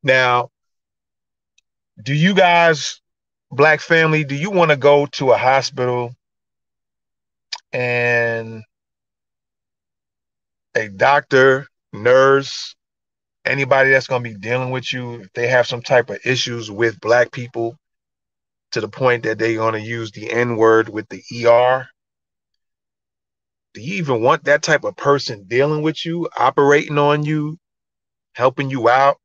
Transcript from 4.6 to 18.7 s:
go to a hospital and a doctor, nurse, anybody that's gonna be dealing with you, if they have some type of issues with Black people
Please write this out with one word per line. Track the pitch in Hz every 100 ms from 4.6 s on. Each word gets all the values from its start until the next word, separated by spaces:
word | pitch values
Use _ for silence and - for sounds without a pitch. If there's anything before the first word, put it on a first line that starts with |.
| 165 143
go | 139 147 143
to | - 135
a | 110
hospital | 127 135 131 131 123 123 120 120 _ _ _ _ _ _ _ _ _ _ _ _ _ - _
and | 127 123 120 123 120 117 113 113 113 113 _ _ _ _ _ _ _ _ _ _ _ _ _ _ _ _ _ _ _ _
a | - 107
doctor, | 95 127 143 - 135 135 131 147 _ _
nurse, | 101 113 131 135 139 135 - - - _ _ _ _ _ _ -
anybody | 135 135 139 135
that's | 135 127
gonna | 127
be | 120
dealing | 107 107 123 127
with | 127 123
you, | 127 123
if | 120 95
they | - 120
have | 127 120
some | 123
type | - 156 156
of | 101 120
issues | 127 127 120 107
with | 101 117 101
Black | 107 120 -
people | - 120 120 117 - _ _ _ _ _ _ _ _ _